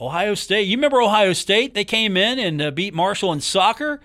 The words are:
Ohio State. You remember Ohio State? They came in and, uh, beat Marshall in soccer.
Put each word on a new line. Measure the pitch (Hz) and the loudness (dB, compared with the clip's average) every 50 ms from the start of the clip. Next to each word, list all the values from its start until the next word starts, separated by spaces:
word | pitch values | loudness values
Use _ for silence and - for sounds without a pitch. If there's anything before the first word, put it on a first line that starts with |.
Ohio | 113 131 156 170 196 208 202 | -10 -6 -4 -2 -2 -2 -2
State. | - - - 190 214 208 | -4 -2 -2 0 0 0
You | 180 214 | 0 0
remember | 254 294 294 269 247 | 0 2 2 4 4
Ohio | 240 202 214 214 208 185 175 | 4 4 4 4 4 2 2
State? | - - - 196 220 254 277 - | 0 0 0 2 2 0 0 -4
They | 208 202 | -6 -4
came | - 220 220 220 214 190 | -2 -2 0 0 0 2
in | 180 196 226 254 262 | 2 0 0 0 -2
and, | 220 175 156 147 | -2 -2 -2 -2
uh, | 151 151 | -4 -4
beat | 139 160 190 202 160 | -4 -4 -6 -4 -2
Marshall | 165 175 196 202 - 202 185 | -2 0 0 0 -2 -2 -2
in | 160 147 | -2 -2
soccer. | - - - 185 185 214 226 - 294 302 294 285 - | -4 -2 2 2 2 2 2 0 -4 -6 -6 -8 -12